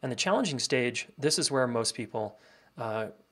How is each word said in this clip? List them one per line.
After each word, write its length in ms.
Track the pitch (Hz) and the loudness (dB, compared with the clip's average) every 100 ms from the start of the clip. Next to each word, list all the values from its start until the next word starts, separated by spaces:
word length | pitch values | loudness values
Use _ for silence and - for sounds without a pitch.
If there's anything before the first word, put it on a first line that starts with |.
And 80 | 131 | -6
the 60 | 120 | -2
challenging 420 | 185 220 214 135 | 2 2 2 0
stage, 480 | - 131 123 120 - - | 0 2 2 -2 -6 -4
this 220 | 143 - | 0 2
is 140 | 143 | 2
where 160 | 135 127 | 2 2
most 260 | 120 113 | 2 -2
people, 460 | - 110 117 107 - - - _ - | -4 -6 -4 -6 -8 -20 -20 _ -8
uh, 340 | 113 110 107 - _ | -4 -4 -4 -8 _